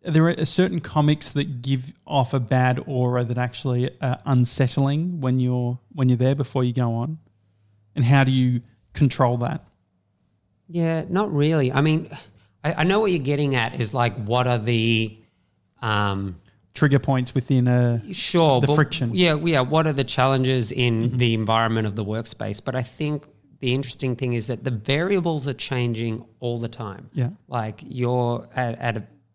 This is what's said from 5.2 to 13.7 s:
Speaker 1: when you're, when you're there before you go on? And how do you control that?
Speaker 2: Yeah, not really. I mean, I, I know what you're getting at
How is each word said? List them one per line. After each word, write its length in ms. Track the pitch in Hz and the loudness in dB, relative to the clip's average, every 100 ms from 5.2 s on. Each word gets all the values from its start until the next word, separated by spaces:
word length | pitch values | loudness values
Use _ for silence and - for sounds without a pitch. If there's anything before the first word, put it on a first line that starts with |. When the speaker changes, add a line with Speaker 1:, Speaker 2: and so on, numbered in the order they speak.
Speaker 1:
when 180 | 131 127 | -2 0
you're, 380 | 123 123 120 123 _ | 0 0 -2 -6 _
when 160 | 151 127 | 0 2
you're 100 | 120 | 4
there 160 | 127 139 | 2 0
before 260 | 131 135 | -2 0
you 80 | 123 | 0
go 220 | 120 120 | 0 -2
on? 240 | 117 123 156 _ _ _ _ _ _ _ - | -2 -4 -8 _ _ _ _ _ _ _ -2
And 80 | |
how 180 | 120 139 | 4 6
do 60 | 131 | 6
you 300 | 131 127 123 - _ _ | 4 2 0 -4 _ _
control 440 | - 143 - 127 120 | 0 0 2 0 2
that? 260 | 120 156 - _ _ _ _ _ _ _ _ _ _ | -4 -6 -12 _ _ _ _ _ _ _ _ _ _
Speaker 2:
Yeah, 360 | 170 165 165 156 | -2 0 -2 -2
not 240 | 180 214 | -2 0
really. 380 | 147 147 160 131 | 2 2 2 2
I 80 | 135 | 2
mean, 280 | 151 156 - - - _ _ _ | 2 2 -2 -16 -20 _ _ _
I, 100 | 151 165 | -6 0
I 60 | |
know 160 | 165 196 | 2 2
what 120 | 214 | 2
you're 100 | 175 | 0
getting 320 | 135 143 143 | 0 0 2
at 260 | 131 113 | 0 0